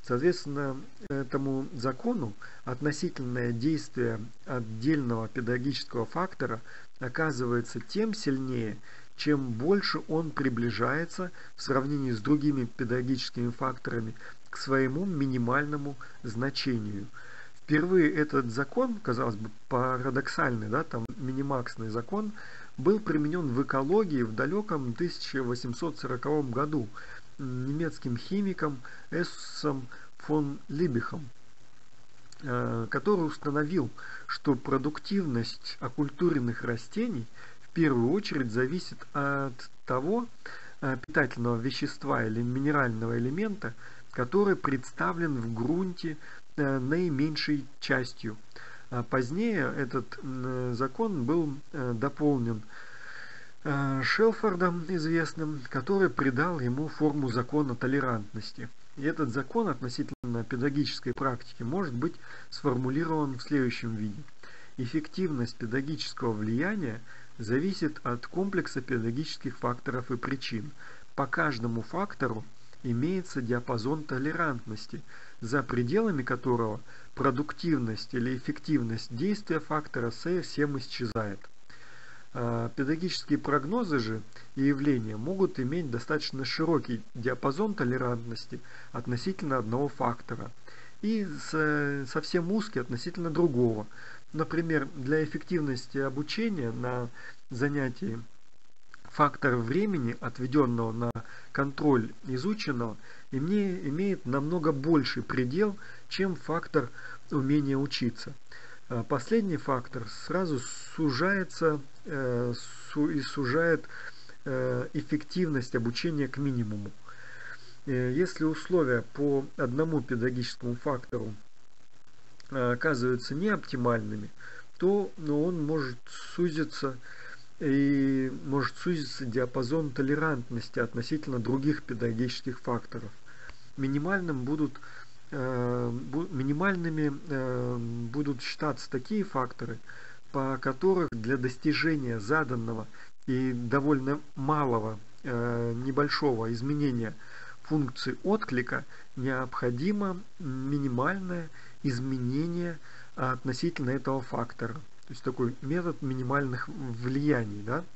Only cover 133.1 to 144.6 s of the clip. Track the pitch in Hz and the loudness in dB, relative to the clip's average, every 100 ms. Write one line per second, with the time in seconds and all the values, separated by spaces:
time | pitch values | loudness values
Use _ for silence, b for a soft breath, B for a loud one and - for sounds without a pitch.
133.1 | - B B B B B - 135 139 160 | -10 B B B B B -2 0 2 2
134.1 | 196 175 139 123 151 147 - B B B | 0 0 0 0 2 0 -2 B B B
135.1 | - - 120 127 127 123 123 120 120 147 | -10 -6 -2 0 2 2 2 0 -2 -2
136.1 | 139 185 143 135 147 196 185 170 156 151 | -2 -2 0 0 4 2 2 0 2 0
137.1 | 139 - 135 127 127 123 123 117 120 117 | 0 -4 -2 0 0 0 0 -2 -4 -2
138.1 | 139 143 127 - - 151 - - 131 127 | -2 -2 -2 -4 -2 -2 -2 -2 -4 0
139.1 | 214 190 135 123 - 120 117 B B B | 0 2 0 -2 -4 -6 -6 B B B
140.1 | B - 139 135 131 135 131 185 185 160 | B -4 0 0 0 0 4 6 6 4
141.1 | 117 110 135 127 - 156 147 160 156 123 | 0 0 2 2 2 2 4 4 2 0
142.1 | 113 101 156 139 123 113 113 107 B B | -2 2 2 2 0 -2 -4 -6 B B
143.1 | - - 127 131 123 120 139 139 143 131 | -8 0 2 2 0 2 4 6 4 4
144.1 | 147 - - 135 151 | -2 -4 -2 2 2